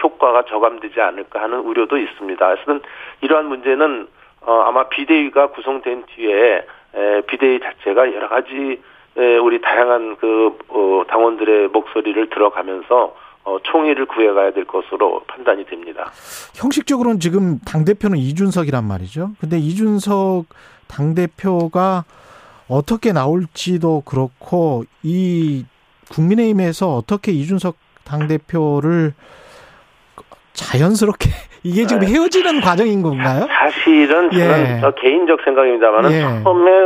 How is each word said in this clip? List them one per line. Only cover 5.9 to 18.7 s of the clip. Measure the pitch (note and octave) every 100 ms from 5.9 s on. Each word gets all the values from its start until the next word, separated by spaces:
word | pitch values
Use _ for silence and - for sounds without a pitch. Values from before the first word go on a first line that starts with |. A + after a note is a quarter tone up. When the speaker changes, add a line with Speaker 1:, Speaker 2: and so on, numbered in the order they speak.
| B2 - -
Speaker 1:
뒤에, | A2+ G2+ A#2 F#2 - - _ G#2
에, | G#2 G#2 G2+
비대위 | B2+ C3+ B2+
자체가 | - - - G2+ C3
여러 | G#2 G#2+
가지, | A2+ C3 C3+ C#3 A#2+ _ _ _ -
에, | B2 A#2+
우리 | A#2+ A#2
다양한 | A2+ A2 B2 A#2+ A2+ G#2
그, | A#2 A2 A2 - -
어, | A2 G2 F#2+ F2+
당원들의 | A2+ A#2 A2+ G#2+ G#2+ G2+
목소리를 | G#2+ G#2 A2+ G#2+ G#2 A2
들어가면서, | - G#2 F#2 F#2 F#2+ E2 B2 G#2+ - - _ -
어, | F#2+
총의를 | - D#3+ D3+ C3+ C3+
구해가야 | - A2 G2 G2
될 | G2
것으로 | F#2 F#2+ - F#2+ G2+ F2 -
판단이 | - F#2+ G2+ G2
됩니다. | E2+ E2+ - - - - - - -
Speaker 2:
형식적으로는 | B3 D4 - C4+ A#3+ A3
지금 | E3 F3+ F#3+ D3
당대표는 | - D#3 D#3 G#3 G#3 F3
이준석이란 | C3 D#3 G3 F#3 D3+